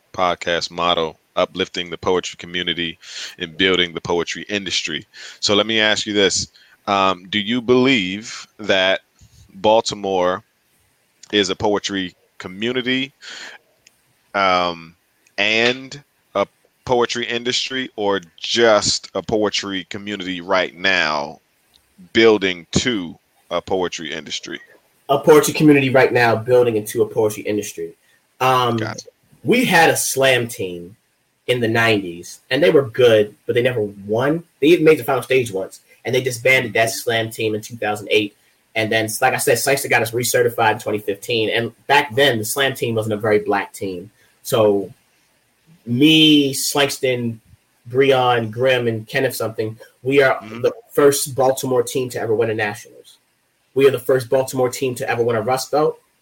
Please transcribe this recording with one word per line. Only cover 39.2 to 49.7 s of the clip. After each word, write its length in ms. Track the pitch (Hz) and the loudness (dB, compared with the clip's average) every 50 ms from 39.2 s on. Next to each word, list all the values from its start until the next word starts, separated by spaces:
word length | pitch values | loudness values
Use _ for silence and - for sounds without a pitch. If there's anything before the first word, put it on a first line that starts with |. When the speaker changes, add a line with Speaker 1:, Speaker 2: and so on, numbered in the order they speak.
Speaker 2:
like 120 | 127 127 123 | 0 0 0
I 40 | 117 | 0
said, 200 | - 147 123 113 | 0 0 0 2
Sangster 300 | - 139 139 139 - 127 | 0 0 -2 -2 0 0
got 140 | 127 117 | 0 0
us 80 | 113 117 | 0 -2
recertified 640 | 113 123 120 - - 127 120 117 117 - 113 110 107 | -2 -4 -2 0 2 2 2 0 0 0 0 0 0
in 40 | 113 | -2
twenty 200 | - 107 107 104 | -4 -4 -4 -4
fifteen. 500 | - 104 98 - - - 120 110 107 98 | -4 -6 -8 -6 -6 -4 -2 -2 -2 -2
And 240 | 92 117 117 110 - _ _ | -2 -2 -4 -4 -8 _ _
back 280 | - 139 143 - - 110 | 0 2 2 0 0 0
then, 240 | 135 143 139 120 110 | 2 2 2 2 0
the 60 | 110 | -4
slam 300 | - - 139 135 131 127 | -4 -2 -2 -2 -2 -2
team 200 | - 135 117 113 | -2 -4 -2 -2
wasn't 200 | 110 107 110 107 | -2 -2 -2 -2
a 20 | |
very 220 | 101 110 107 104 104 | -2 2 2 2 2
black 340 | 101 101 101 98 92 - | 2 0 -2 -2 -2 -6
team. 380 | - - 104 95 92 87 95 - _ _ _ _ _ _ | -10 -10 -8 -8 -8 -10 -12 -16 _ _ _ _ _ _
So 500 | - - 131 113 107 104 101 101 92 92 - _ _ _ _ _ _ _ _ _ _ _ _ _ _ _ _ _ _ | -6 -2 2 4 4 4 2 0 -2 -6 -12 _ _ _ _ _ _ _ _ _ _ _ _ _ _ _ _ _ _
me, 680 | 117 120 123 147 156 156 156 156 156 151 147 139 135 | -4 2 4 4 6 6 6 6 6 6 4 4 0
Slankston, 840 | 135 - - - - 147 139 135 - - 135 131 123 120 120 117 113 113 _ _ - _ _ _ _ _ _ 120 | -2 -4 -4 -2 0 0 0 0 -2 -2 -2 -2 -2 -2 -4 -6 -8 -8 _ _ -20 _ _ _ _ _ _ -2
Breon, 600 | 120 131 139 135 131 127 123 123 120 117 113 107 | 0 2 4 4 4 4 2 2 2 0 -2 -4
Grimm, 360 | 107 120 131 135 127 123 120 | -4 0 0 2 2 2 0
and 200 | 117 110 107 107 | -2 -4 -4 -6
Kenneth 280 | - - 135 131 127 - | -6 -4 -2 -2 -2 -2
something, 440 | - 120 104 107 - 110 110 | -4 -8 -6 -6 -6 -6 -6